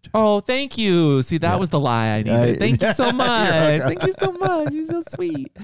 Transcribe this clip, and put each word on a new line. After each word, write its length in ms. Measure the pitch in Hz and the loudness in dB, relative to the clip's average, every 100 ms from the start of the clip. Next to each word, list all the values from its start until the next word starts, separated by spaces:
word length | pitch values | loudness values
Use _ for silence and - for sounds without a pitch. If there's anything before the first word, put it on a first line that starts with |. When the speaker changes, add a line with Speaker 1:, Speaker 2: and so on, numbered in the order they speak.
Speaker 1:
too. 80 | - | -6
Speaker 2:
Oh, 280 | 220 214 202 | 0 2 2
thank 360 | 220 262 277 240 | 0 -4 -4 -2
you. 460 | 208 170 156 135 | 2 4 4 2
See, 160 | 123 165 | 0 -2
that 140 | 165 | 0
Speaker 1:
Yeah. 40 | 185 | 0
Speaker 2:
was 140 | 175 | 0
the 100 | 147 | 0
lie 280 | 139 117 110 | 0 0 0
I 80 | 107 | 0
needed. 140 | 110 | 0
Speaker 1:
I 220 | 117 120 | 2 2
Speaker 2:
Thank 280 | - - 123 | 2 0 2
you 100 | 208 | 0
so 120 | 214 | 0
Speaker 1:
<laughs> 20 | 240 | 0
You're 80 | |
Speaker 2:
much. 140 | 247 247 | 0 0
Speaker 1:
welcome. 600 | 226 196 160 156 151 135 | 2 2 2 2 2 0
Speaker 2:
Thank 140 | 160 | -2
you 80 | 381 | -2
so 200 | 381 392 | 0 -4
much. 400 | 349 381 330 302 | -2 -2 0 -2
You're 120 | 302 | -4
so 160 | 320 339 | -4 -6
sweet. 560 | 330 - 349 147 - - | -8 -8 -6 -6 -10 -14